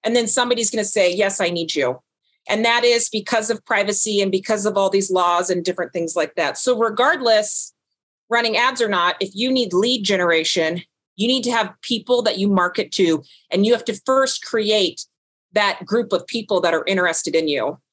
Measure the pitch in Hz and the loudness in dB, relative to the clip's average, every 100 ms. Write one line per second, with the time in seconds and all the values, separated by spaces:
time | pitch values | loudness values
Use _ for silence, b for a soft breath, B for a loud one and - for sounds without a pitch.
0 | 220 240 226 - 247 233 214 220 208 208 | 2 0 2 0 0 0 0 -2 0 2
1 | 180 185 196 196 175 175 165 151 123 127 | 2 2 0 0 -2 -2 -4 -2 -2 -4
2 | _ _ _ _ - 214 233 233 240 233 | _ _ _ _ -6 0 2 2 2 2
3 | - 220 202 233 220 220 - 214 202 202 | 0 -4 -2 -2 0 -6 -2 -2 0 0
4 | 220 202 196 190 196 214 208 196 190 196 | 0 0 0 0 0 0 0 0 2 0
5 | 190 185 175 175 180 180 170 175 170 175 | 0 2 2 2 0 -2 -2 -6 -6 -6
6 | 165 175 156 - 147 - 254 233 226 214 | -4 -2 -4 -2 -4 0 0 2 0 2
7 | 262 311 240 214 208 - - _ _ _ | 2 2 2 2 2 -4 -6 _ _ _
8 | _ _ _ 233 233 214 247 247 226 190 | _ _ _ 0 0 0 0 0 0 2
9 | 175 - 196 196 254 262 214 180 233 247 | 0 0 -6 -4 0 0 0 0 0 0
10 | 190 196 180 160 160 180 160 170 - _ | 0 0 2 2 0 -2 -2 -4 -10 _
11 | _ - 226 262 240 233 208 - - 233 | _ -4 -2 0 0 -2 -2 -6 -6 -6
12 | 202 247 220 190 202 190 175 180 - - | 0 0 0 0 0 2 2 -2 -4 0
13 | 175 156 b b b 190 214 233 226 214 | 2 0 b b b 0 2 2 -2 -6
14 | - 262 262 - - 226 208 214 185 - | 0 2 2 -2 -4 -2 0 2 0 -4
15 | - _ _ _ _ 208 202 - - 226 | -18 _ _ _ _ -2 0 -2 -2 -2
16 | 233 180 - 233 214 185 170 160 - 190 | 0 -4 -4 -8 -2 0 2 0 0 0
17 | 180 165 - 165 156 139 117 170 _ | 0 0 0 0 0 -2 -2 -6 _